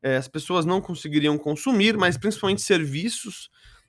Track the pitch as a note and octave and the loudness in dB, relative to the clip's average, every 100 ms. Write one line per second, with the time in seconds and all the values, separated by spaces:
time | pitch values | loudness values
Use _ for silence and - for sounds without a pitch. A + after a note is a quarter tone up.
0 | C3+ C3 C3 D#3 D3 F3+ D#3+ F#3 F#3+ E3+ | -2 -2 -2 -8 -2 0 2 0 -2 -8
1 | D#3 D3 D3 D3+ D3 D3+ - A#3 G#3 G#3+ | -2 2 2 0 -2 -2 2 4 4 4
2 | F3+ D3 G3+ G#3+ G3+ G3 - F#3 D#3 C#3 | 2 2 -2 -2 -2 0 2 2 2 -2
3 | G3+ - A3 - - _ - - | -4 -6 -10 -14 -18 _ -20 -20